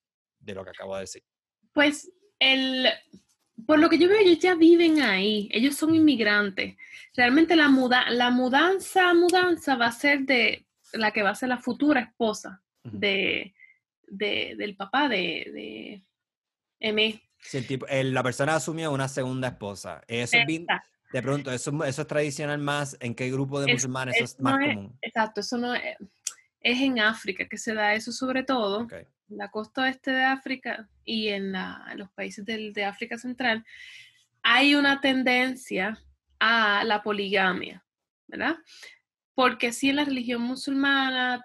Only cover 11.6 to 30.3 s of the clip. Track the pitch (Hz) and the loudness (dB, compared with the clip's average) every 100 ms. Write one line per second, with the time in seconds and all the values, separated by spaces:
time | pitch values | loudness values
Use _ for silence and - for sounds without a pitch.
11.6 | 247 233 294 269 - - 226 208 - 196 | -4 0 2 2 0 -2 -2 -2 -8 -18
12.6 | _ _ - 202 202 196 92 - - _ | _ _ -14 -4 -2 0 -2 -4 -6 _
13.6 | - _ _ _ - 196 202 214 - 220 | -20 _ _ _ -16 -8 -4 -4 -6 -8
14.6 | 208 196 196 262 294 202 175 - - - | -10 -10 -6 -2 0 0 -4 -6 -10 -14
15.6 | - - - 202 _ _ _ _ _ _ | -14 -14 -16 -18 _ _ _ _ _ _
16.6 | _ _ 220 214 220 214 _ _ - 139 | _ _ -2 0 0 -2 _ _ -8 -6
17.6 | 120 131 131 139 135 127 127 120 143 160 | -4 -6 -2 -2 0 0 -2 0 0 0
18.6 | 160 160 160 135 135 139 127 131 127 - | -2 -6 -4 -4 -4 -4 -6 -4 -6 -8
19.6 | 104 98 95 80 - 117 123 240 156 160 | -12 -12 -14 -16 -8 -6 -2 0 0 0
20.6 | 170 180 - _ _ 127 123 143 135 123 | 0 0 -4 _ _ -6 -2 -4 -4 -6
21.6 | - 143 156 139 147 147 151 139 147 147 | -4 -4 -2 -4 -2 -2 -2 -4 -6 -4
22.6 | 143 147 143 139 120 117 127 135 139 143 | -2 -2 -4 -8 -10 -6 -4 -4 -4 -2
23.6 | 139 139 135 131 127 233 233 - 262 269 | -2 -2 -2 -4 -4 -4 -4 -4 -2 0
24.6 | 294 208 196 - - 233 214 214 202 240 | -2 -4 -10 -14 -8 -4 -4 -4 -6 -6
25.6 | 240 247 - - 202 _ - - _ _ | -4 -6 -8 -12 -18 _ -16 -16 _ _
26.6 | 233 247 269 247 214 226 214 185 - 214 | -2 0 0 2 0 0 -6 -8 -8 -8
27.6 | - 214 208 214 226 233 262 262 262 262 | -6 -2 0 0 -4 -8 -4 -4 -2 -2
28.6 | 202 202 233 185 - _ - 208 202 214 | 0 -4 -6 -12 -20 _ -18 -14 -12 -10
29.6 | 220 - 262 262 - 262 262 | -10 -4 -4 -2 -4 0 0